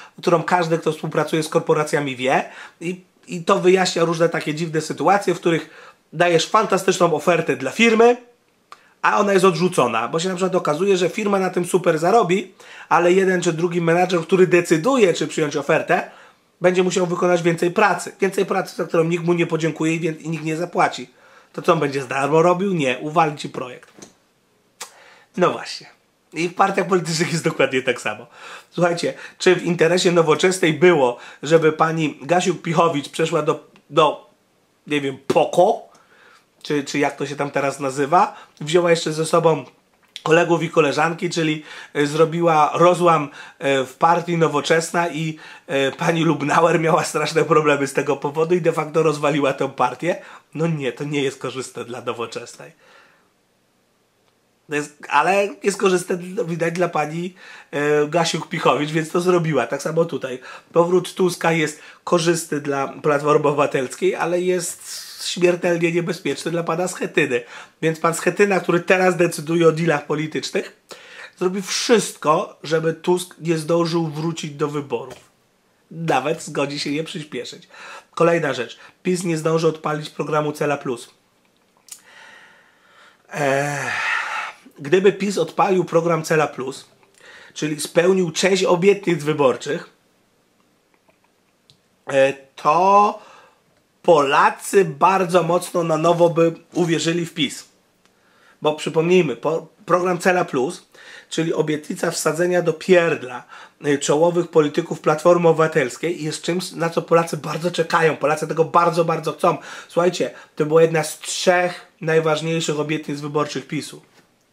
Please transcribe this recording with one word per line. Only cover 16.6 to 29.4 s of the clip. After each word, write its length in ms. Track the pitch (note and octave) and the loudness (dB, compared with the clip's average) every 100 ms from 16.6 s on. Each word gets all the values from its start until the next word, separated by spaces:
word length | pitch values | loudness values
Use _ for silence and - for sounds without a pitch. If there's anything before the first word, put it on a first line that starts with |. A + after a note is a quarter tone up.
będzie 220 | F3 F#3 | 0 2
musiał 240 | F#3 F#3 F3+ | 2 0 -2
wykonać 340 | E3+ F3+ F3 | 0 0 2
więcej 300 | E3 D#3+ F3 | 2 0 0
pracy. 440 | F3 G3+ F3 - - | 2 0 0 -6 -4
Więcej 240 | G3 F#3+ F3+ | -2 -2 -2
pracy, 300 | F#3+ F3 - | -4 -6 -8
za 100 | E3 | -2
którą 180 | E3+ | 0
nikt 200 | E3 F3 | 0 0
mu 100 | E3 | 0
nie 140 | F3 D#3+ | 0 0
podziękuje 460 | D#3+ D#3+ D3+ D#3+ | -2 -2 -2 -2
i 60 | D#3+ | -2
wie-, 160 | E3 D#3 | -4 -6
i 100 | D3+ | -8
nikt 140 | D#3+ | -8
nie 140 | D#3 D#3+ | -6 -6
zapłaci. 520 | E3+ G3 D3+ - B2 _ _ - _ | -4 0 0 -2 -12 _ _ -20 _
To 80 | - | -4
co 120 | - | 0
on 60 | D#3+ | 2
będzie 220 | C#3+ C3+ | 0 -4
za 60 | B2 | -4
darmo 340 | C3+ C#3 D#3+ | -2 2 4
robił? 320 | F3 F3+ G3+ | 4 2 0
Nie, 260 | F3 C3 B2 | 0 0 -2
uwali 380 | D3+ E3 D#3 D3 | -2 0 0 -2
ci 120 | D3 | -10
projekt. 440 | C3+ B2+ B2 - - - _ _ _ _ _ _ _ - _ - - _ - | -10 -12 -14 -20 -20 -20 _ _ _ _ _ _ _ -20 _ -20 -20 _ -2
No 140 | F3 | 0
właśnie. 360 | - - - - _ _ _ _ | 0 -8 -14 -18 _ _ _ _
I 160 | D#3+ E3+ | -6 -6
w 40 | |
partiach 340 | - G3 F#3+ F3 | 0 0 0 0
politycznych 440 | F#3 D#3+ D#3+ D#3 | 0 0 -2 -2
jest 120 | E3 | -2
dokładnie 380 | D#3+ - C3+ C3 | -2 0 0 0
tak 200 | B2+ A#2+ | -2 -4
samo. 260 | A2+ G#2+ A#2+ - - - - | -6 -10 -14 -20 -20 -20 -14
Słuchajcie, 420 | - F3 E3+ C3+ - - | -2 -2 -2 -6 -8 -14
czy 180 | - | -2